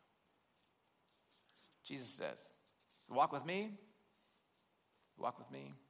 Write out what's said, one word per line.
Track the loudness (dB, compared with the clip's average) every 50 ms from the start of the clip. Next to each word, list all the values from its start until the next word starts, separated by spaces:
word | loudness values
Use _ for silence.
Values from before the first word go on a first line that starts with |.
| -20 -20 _ _ _ _ _ _ _ _ _ _ _ _ _ _ _ _ _ _ _ _ -20 -20 -20 -20 -20 -20 -20 -20 -20 -20 -20 -20 -20 -14 -10
Jesus | -8 -6 -4 -4 -4
says, | -2 -2 -2 -2 -2 -4 -8 -10 -12 -18 -20 -20 -20 -20 -20 -20 -20 -20 -8 2
"Walk | 6 6 6 6 6
with | 2 0
me. | 2 2 2 0 0 -4 -10 -14 -18 -20 -20 -20 _ _ -20 -20 -20 -20 _ _ _ _ _ _ _ _ _ _ _ _ _ -20 -20 -6 -2
Walk | 0 0 0 -2
with | -8 -10
me. | -10 -10 -10 -10 -14 -16 -20